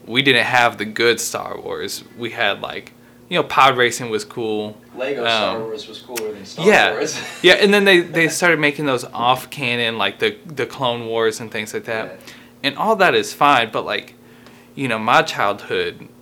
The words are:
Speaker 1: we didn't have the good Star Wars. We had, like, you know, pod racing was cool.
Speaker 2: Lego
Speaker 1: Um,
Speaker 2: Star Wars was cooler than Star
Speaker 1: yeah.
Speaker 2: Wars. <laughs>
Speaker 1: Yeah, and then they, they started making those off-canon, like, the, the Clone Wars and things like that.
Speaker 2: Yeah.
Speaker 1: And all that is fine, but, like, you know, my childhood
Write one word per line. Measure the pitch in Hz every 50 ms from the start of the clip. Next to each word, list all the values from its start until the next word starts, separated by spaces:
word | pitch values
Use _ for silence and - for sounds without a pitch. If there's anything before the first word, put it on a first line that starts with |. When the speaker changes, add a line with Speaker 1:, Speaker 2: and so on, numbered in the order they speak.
| -
Speaker 1:
we | - 110 127
didn't | 139 143 127 120 110
have | - 123 123 120 117 107 104
the | 104
good | 107 107 - - 120 113 113
Star | - - - - - 95 92 - -
Wars. | - - 78 87 98 - - - - - -
We | 120 113
had, | - 117 117 101 92 82
like, | - - - 98 - - - - - - - - - -
you | 180 170
know, | 139
pod | - - 147 135 135 131 123
racing | 123 120 117 - 127 117
was | 110 104 -
cool. | - - 123 117 110 107 107 107 107 107 - - - -
Speaker 2:
Lego | 117 127 139 143 127
Speaker 1:
Um, | 120 117
Speaker 2:
Star | 117 110 104 - 110 110
Wars | 110 113 110 104 - -
was | - -
cooler | - - 123 117 110 107 104
than | 101 98
Star | - - - 160 202
Speaker 1:
yeah. | 208 143 107 92
Speaker 2:
Wars. | - - - - - - - -
<laughs> | - -
Speaker 1:
Yeah, | - 180 180
and | - 208 196 202
then | 208 196
they, | 196 190 175
they | 165 165 151 165 165 151
started | 151 - 180 175 165 151
making | 156 147 143 151 151
those | 143 131 120 127 - -
off-canon, | 110 117 123 127 127 - - - 139 135 120 120 120 120 113 113 110
like, | 98 98 - -
the, | 117 107 104 - -
the | 175 151 135 -
Clone | - - - 135 123 120 120 117 113
Wars | 113 113 113 113 107 -
and | 120 107
things | - 110 107 104 -
like | 110 107
that. | - 113 110 110
Speaker 2:
Yeah. | - - - - - - - - - - - -
Speaker 1:
And | 139 139 -
all | 170 214 220 190
that | 185 170 131
is | 110 101 - -
fine, | - 147 143 143 123 117 110
but, | 113 131 101
like, | 82 104 104 - - - - - - - - - - - - - - -
you | - 135 123
know, | 113 110
my | 107 113 131 160
childhood | 156 - - 147 117 101 101 101 - - 120 92 87 - 131 - - - - -